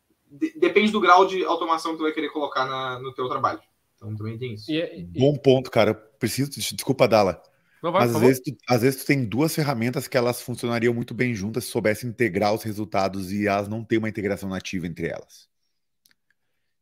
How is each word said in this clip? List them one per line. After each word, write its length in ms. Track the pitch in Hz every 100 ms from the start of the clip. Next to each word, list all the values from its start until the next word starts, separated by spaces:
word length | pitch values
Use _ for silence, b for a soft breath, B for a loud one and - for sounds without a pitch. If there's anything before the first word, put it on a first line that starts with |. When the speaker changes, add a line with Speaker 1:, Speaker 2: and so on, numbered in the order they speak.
| _ _ _
Speaker 1:
de-, 320 | 143 160 156
depende 340 | 175 196 214
do 80 | -
grau 280 | 175 180 185
de 180 | 190 160
automação 460 | 170 170 160 165
que 60 | 160
tu 60 |
vai 80 | 156
querer 180 | 156 143
colocar 360 | 156 139 131 135
na, 340 | 131 131 127
no 140 | 131
teu 160 | 131 127
trabalho. 320 | 139 117 110 _ _ _ _
Então 200 | 107 107
também 200 | 110 113
tem 200 | 127 104
isso. 160 | -
Speaker 2:
E 100 | 156
é, 160 | 170 98
e 60 |
Speaker 3:
Bom 340 | 87 87 139 143
ponto, 320 | 139 131 131
cara. 240 | 117 104
Preciso, 560 | 107 - - 113 - 139
des-, 240 | 117 -
desculpa, 340 | 101 - 131 117
Dala. 320 | 107 95 82 _ _ _ -
Speaker 2:
Não, 80 | 165
vai, 100 | 185
Speaker 3:
Mas 80 | 120
Speaker 2:
por 20 | 113
Speaker 3:
às 60 |
Speaker 2:
favor. 60 | 123
Speaker 3:
vezes 140 | 127
tu, 160 | - 117 -
às 140 | 123
vezes 220 | 131 135
tu 20 | -
tem 180 | 143
duas 300 | 113 110 160
ferramentas 540 | 160 143 117 120 131 -
que 100 | 127
elas 240 | 120 120
funcionariam 500 | - 117 120 117 120
muito 220 | 117 117
bem 220 | 113 123 107
juntas 300 | 101 120 -
se 40 |
soubesse 380 | 120 107 107 123
integrar 440 | 104 113 95 104
os 120 | 110
resultados 680 | 110 101 104 98 95 98 92
e 140 | 104 101
elas 220 | 101 101
não 160 | 110
têm 160 | 110 110
uma 100 | 110
integração 400 | 104 98 95 98
nativa 380 | 92 - 92 85
entre 200 | 82 82
elas. 400 | - - - _ _ _ _ _ _ _ _ _ _ _ _ _ _